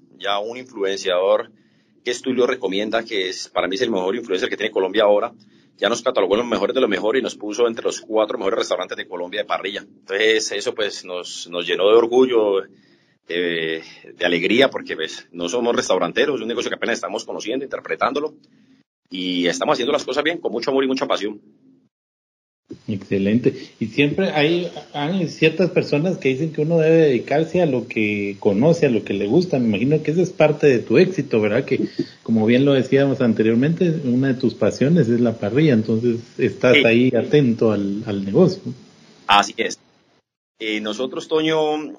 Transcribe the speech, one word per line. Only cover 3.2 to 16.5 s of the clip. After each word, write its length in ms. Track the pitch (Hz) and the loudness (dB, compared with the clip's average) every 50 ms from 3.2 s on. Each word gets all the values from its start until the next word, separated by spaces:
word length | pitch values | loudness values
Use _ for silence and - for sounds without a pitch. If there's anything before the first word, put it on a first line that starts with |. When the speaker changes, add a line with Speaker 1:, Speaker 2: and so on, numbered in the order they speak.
| 92 92 | -4 -4
Speaker 1:
es, 200 | 95 - - - | -6 -10 -12 -6
para 180 | - 92 90 | -4 -2 -2
mí 80 | 90 95 | -2 -2
es 60 | 95 123 | -2 -2
el 80 | 113 | -2
mejor 240 | 107 92 90 92 101 | 0 0 -2 -2 -2
influencer 340 | 120 - - 92 90 117 147 | -4 -4 -4 -4 -2 -2 -4
que 80 | - | -4
tiene 140 | - 101 110 | -4 -6 -4
Colombia 320 | - 104 95 92 95 110 107 | -2 -2 -2 0 2 4 4
ahora, 300 | 104 104 104 107 120 - - _ _ _ _ _ _ _ | 4 4 2 0 -2 -8 -12 _ _ _ _ _ _ _
ya 100 | - 101 | -2 -2
nos 140 | 101 117 120 | 0 0 -2
catalogó 340 | - 131 127 117 98 90 98 | -2 -2 0 0 2 2 2
los 100 | 110 120 | 0 0
mejores 280 | 120 113 95 98 - - | 0 -2 0 0 0 0
de 80 | 131 | 0
los 80 | 127 110 | 0 2
mejores 320 | 104 - 101 107 113 131 | 0 0 0 0 0 0
y 20 | 113 | -2
nos 120 | 92 - | -4 -6
puso 300 | - 104 104 104 117 120 | -8 -10 -6 -2 0 0
entre 200 | 117 113 110 - | 0 0 -2 -4
los 160 | 95 - - | -6 -6 -6
cuatro 360 | - - 107 110 110 - - | -6 -2 0 0 0 0 -2
mejores 220 | 123 95 98 104 113 | -4 -2 -2 -2 -2
restaurantes 380 | 110 - 101 - - - 120 | -2 -2 -4 -4 -4 -6 -10
de 100 | 110 101 | -10 -12
Colombia 340 | - 90 87 90 87 95 104 | -10 -10 -10 -10 -8 -6 -8
de 40 | - | -4
parrilla. 360 | - 87 82 90 95 101 - | -4 -4 -4 -4 -6 -8 -10
Entonces 720 | - - _ _ _ - 95 101 110 110 113 110 107 - | -12 -16 _ _ _ -6 -2 0 2 2 2 2 0 -4
eso, 240 | 110 101 104 123 101 | -6 -6 -6 -6 -4
pues, 300 | 113 104 98 92 - - | -4 -4 -6 -6 -10 -12
nos, 420 | 92 90 90 87 - - - - 85 | -10 -10 -10 -10 -12 -14 -14 -12 -8
nos 160 | 87 87 85 | -8 -6 -4
llenó 240 | 85 87 85 92 104 | -2 0 2 4 6
de 60 | 110 | 6
orgullo, 680 | 117 120 117 120 127 131 127 123 113 107 104 98 95 92 - _ _ _ _ _ _ _ _ _ _ _ | 6 6 4 4 4 4 4 4 2 2 2 0 -2 -4 -6 _ _ _ _ _ _ _ _ _ _ _
de, 540 | - 85 87 87 85 85 82 80 80 80 80 - - - - - - - | -8 -6 -4 -4 -2 -4 -4 -4 -4 -6 -8 -10 -14 -20 -20 -20 -20 -6
de 80 | - 87 | -4 -2
alegría, 440 | 87 87 85 87 95 107 123 135 127 | 0 0 0 0 2 4 4 2 2
porque, 260 | - 98 - - 85 | 0 -4 -10 -10 -8
pues, 320 | 78 80 80 - - - _ | -8 -8 -8 -10 -14 -18 _
no 160 | - 85 87 | -10 -8 -6
somos 260 | 85 - 123 117 120 120 | -4 -4 -2 -2 0 0
restauranteros, 600 | 120 - - 98 92 87 85 85 113 131 147 139 | 0 0 0 0 0 0 -2 0 -2 0 0 -2
es 60 | 117 | -4
un 80 | 110 | -6
negocio 200 | 113 | -6